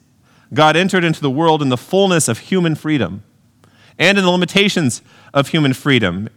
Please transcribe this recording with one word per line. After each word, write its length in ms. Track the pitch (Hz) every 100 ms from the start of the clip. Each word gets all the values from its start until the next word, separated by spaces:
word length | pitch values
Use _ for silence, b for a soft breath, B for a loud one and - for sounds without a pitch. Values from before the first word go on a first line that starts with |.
| _ _ b b b
God 220 | 120 156 156
entered 280 | 190 185
into 180 | 170 156
the 100 | 143
world 300 | 131 165 156
in 80 | 143
the 80 | 123
fullness 500 | - 190 196 175 139
of 120 | 113
human 360 | - 190 170 151
freedom 480 | 156 151 92 98 - _ _ _ b b b -
and 220 | 165 202
in 40 |
the 60 | 185
limitations 720 | 180 175 190 202 185 143 - b b b
of 140 | 143 139
human 260 | 165 143
freedom. 560 | 127 151 127 101 87 110